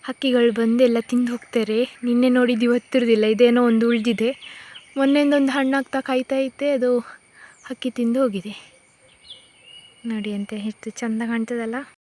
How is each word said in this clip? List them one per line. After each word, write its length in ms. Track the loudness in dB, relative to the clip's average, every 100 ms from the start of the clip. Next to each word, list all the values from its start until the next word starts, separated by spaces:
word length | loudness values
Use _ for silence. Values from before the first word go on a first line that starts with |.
| -12
ಹಕ್ಕಿಗಳು 440 | -4 0 2 2 2
ಬಂದು 220 | 0 4 2
ಎಲ್ಲ 120 | 2 -2
ತಿಂದು 200 | -2 -2
ಹೋಗ್ತಾರೆ. 440 | -6 -4 -4 -2 -2 -4 -6 -2
ನಿನ್ನೆ 220 | 2 4 4
ನೋಡಿದ್ದು 280 | 2 2 2
ಇವತ್ತಿರುದಿಲ್ಲ, 560 | 0 _ 0 4 4 2
ಇದೇನೋ 280 | 4 4 6 4
ಒಂದು 160 | 2 2
ಉಳ್ದಿದೆ. 380 | 0 0 -2 -2 -4 -16 -20 -20 -20 _ -2
ಮೊನ್ನೆಯಿಂದೊಂದು 540 | 2 2 2 2 2 0
ಹಣ್ಣಾಗ್ತಾ 440 | 0 -2 -2 -6 -2
ಕಾಯ್ತಾ 280 | -4 -2 -2 -4
ಇದ್ದೆ, 220 | -2 -2 0
ಅದು 160 | 0 0 -4 -20 _ _ -20 _ -16
ಹಕ್ಕಿ 220 | -8 -8 -2
ತಿಂದು 220 | -2 0
ಹೋಗಿದೆ. 300 | 0 -2 -10 -16 -20 _ _ _ _ _ -20 -20 _ _ -20 -20 -20 _ -8
ನೋಡಿ 200 | -6 -6 -8
ಅಂತ 140 | -8 -8 -8
ಎಷ್ಟು 200 | -10 -14 -8
ಚಂದ 200 | -6 -4 -4
ಕಾಣ್ತದಲ್ಲ. 440 | -4 -4 -6 -6 -8 -10 _